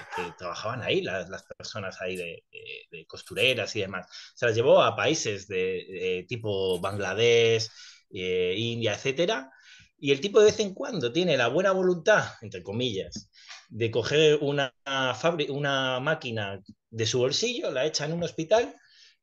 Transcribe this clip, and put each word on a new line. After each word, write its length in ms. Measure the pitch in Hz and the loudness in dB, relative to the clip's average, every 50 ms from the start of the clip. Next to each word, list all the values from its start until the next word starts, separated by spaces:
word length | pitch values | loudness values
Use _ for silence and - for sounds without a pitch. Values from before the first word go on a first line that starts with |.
| - - - | -12 -10 -8
que 80 | - 90 85 82 - | -8 -8 -8 -10 -10
trabajaban 440 | 90 87 85 - - 107 123 127 - | -10 -8 -8 -6 -6 -6 -6 -6 -2
ahí, 200 | - 139 185 185 | -2 -2 0 0
las, 260 | 120 90 95 87 87 | -2 -4 -6 -6 -8
las 160 | 95 92 - | -10 -14 -14
personas 560 | - - - - - - 110 98 95 90 - | -16 -18 -16 -14 -12 -10 -8 -8 -10 -10 -8
ahí 160 | 98 92 95 | -6 -6 -6
de, 280 | 90 87 85 82 - _ _ | -6 -8 -10 -12 -16 _ _
de, 360 | - 87 - - 69 - - _ | -20 -20 -18 -16 -16 -18 -18 _
de 160 | - 82 82 | -20 -20 -20
costureras 680 | _ - 90 - - 90 85 120 131 127 117 98 - - | _ -18 -18 -16 -10 -4 -2 0 0 0 0 -2 -6 -4
y 40 | 110 | -6
demás. 260 | 95 92 98 92 90 - - - - - _ | -6 -4 -6 -10 -10 -12 -16 -20 -20 -18 _
Se 120 | - 123 | -2 0
las 80 | 120 110 | 0 2
llevó 280 | 113 117 139 180 185 143 | 2 4 6 6 6 6
a 140 | 117 107 | 4 2
países 500 | 107 101 127 156 156 - 120 104 98 92 - | 2 0 0 0 0 -2 -4 -6 -6 -6 -6
de, 80 | 98 92 92 95 95 90 - - | -4 -2 -2 -2 -2 -4 -8 -10
de 380 | 95 90 90 92 92 90 90 - | -10 -6 -4 -2 -2 -4 -4 -6
tipo 520 | 127 117 110 107 101 98 95 95 90 87 | -8 -6 -4 -4 -2 0 0 0 0 0
Bangladesh, 880 | 92 95 98 101 98 92 95 104 117 120 117 117 117 117 113 110 110 - - - - - - - _ _ | -2 -4 -4 -4 -4 -2 0 4 6 6 6 6 6 6 4 2 0 -4 -10 -16 -20 -20 -20 -20 _ _
eh, 440 | - 101 92 92 90 92 90 90 92 | -10 -6 -4 -2 0 0 0 0 0
India, 380 | 104 117 117 117 117 113 107 104 | -2 -2 -4 -4 -2 -2 -2 -2
etcétera. 560 | 104 - 135 131 139 170 185 226 254 262 - - - - - - - - _ _ - | -2 -4 -4 0 0 0 0 0 -4 -6 -10 -18 -20 -20 -20 -20 -20 -20 _ _ -6
Y 140 | 175 139 139 | 2 2 2
el 80 | 135 | 2
tipo 200 | 131 208 202 214 | 2 2 6 8
de 60 | 208 | 8
vez 140 | 214 208 - | 8 6 4
en 140 | 214 196 185 | -2 -4 -4
cuando 380 | - - - 254 175 123 120 120 | -8 -8 -6 -4 -2 -2 0 0
tiene 240 | 165 185 180 147 | 2 2 4 4
la 120 | 127 120 120 | 4 4 4
buena 240 | 127 170 190 196 190 | 2 2 2 4 2
voluntad, 520 | 185 185 185 180 170 160 220 214 175 135 - - - 113 | 4 4 2 2 2 4 6 6 6 4 0 -6 -12 -14
entre 200 | 101 92 92 85 | -12 -12 -12 -8
comillas, 680 | - 101 117 127 127 104 92 85 85 - 104 - _ _ - - - - - - - | -6 -4 -2 -2 -2 -2 -2 -4 -6 -8 -14 -14 _ _ -20 -20 -20 -20 -20 -20 -12
de 220 | - 107 117 113 | -6 -2 -2 0
coger 480 | 110 123 110 - 143 151 160 156 147 147 151 | 0 0 0 2 4 6 6 6 6 4 2
una 320 | 139 143 143 139 127 - _ - | 0 0 0 0 -2 -4 _ -8
fabri-, 640 | - 135 135 131 131 123 - - 165 175 160 147 139 | -4 -2 0 0 0 -2 0 0 0 0 0 -2 -4
una 500 | 135 143 147 143 139 135 131 131 131 127 | -4 -2 -2 0 0 0 0 0 -2 -2
máquina 600 | 131 151 160 156 - 127 113 110 104 98 98 95 - - - _ _ _ | 0 0 -2 -2 -2 -6 -4 -4 -4 -6 -8 -10 -14 -18 -20 _ _ _
de 160 | - 104 113 | -4 -2 -2
su 120 | 107 - 127 | 0 2 2
bolsillo, 520 | 123 135 143 - 214 240 240 247 - 202 | 2 2 0 0 -2 -2 -2 -2 -4 -4
la 160 | 156 127 135 | -2 0 -2
echa 180 | 156 - - 143 | -2 -2 -2 -4
en 80 | 147 165 | -2 -4
un 100 | 170 175 | -4 -4
hospital 520 | 156 - - 160 160 208 226 247 285 262 - _ _ - - - - _ _ | -6 -4 -6 0 2 2 2 2 0 -4 -14 _ _ -20 -20 -20 -20 _ _